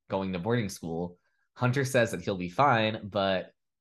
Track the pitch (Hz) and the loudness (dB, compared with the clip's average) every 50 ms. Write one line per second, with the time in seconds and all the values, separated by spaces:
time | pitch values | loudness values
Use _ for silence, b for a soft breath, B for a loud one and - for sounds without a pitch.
0 | _ - 101 95 98 95 90 85 85 110 120 123 104 95 - - 90 82 82 82 | _ -6 -4 -4 -2 -2 -4 -4 -2 0 0 0 -2 -4 -6 -8 -8 -6 -4 -4
1 | 87 87 - _ _ _ _ _ _ _ _ - 123 123 123 143 131 127 135 123 | -6 -6 -8 _ _ _ _ _ _ _ _ 0 0 2 2 2 0 2 2 2
2 | 113 104 95 87 87 110 98 90 90 87 - - 143 143 120 113 110 107 110 - | 2 2 0 -4 -4 -4 -4 -4 -6 -4 0 2 4 4 6 4 2 2 0 -4
3 | 107 98 95 101 98 98 95 90 - - _ _ _ _ _ _ | -6 -4 -2 0 2 2 0 0 -2 -6 _ _ _ _ _ _